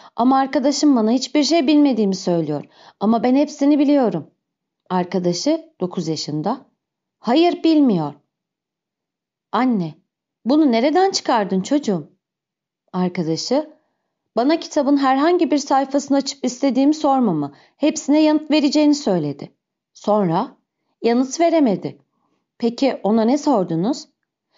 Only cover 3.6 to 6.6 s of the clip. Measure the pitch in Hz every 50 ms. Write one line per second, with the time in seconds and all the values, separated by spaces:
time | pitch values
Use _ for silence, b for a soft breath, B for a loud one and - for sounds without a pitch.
3.6 | 277 285 302 277 294 269 294 285 254 208 165 160 - - _ _ _ _ _ _
4.6 | _ _ _ _ _ _ 180 185 175 180 - 185 180 175 170 - - 285 320 320
5.6 | 320 - _ _ 185 180 - 190 165 160 160 147 - - 147 151 151 196 240 -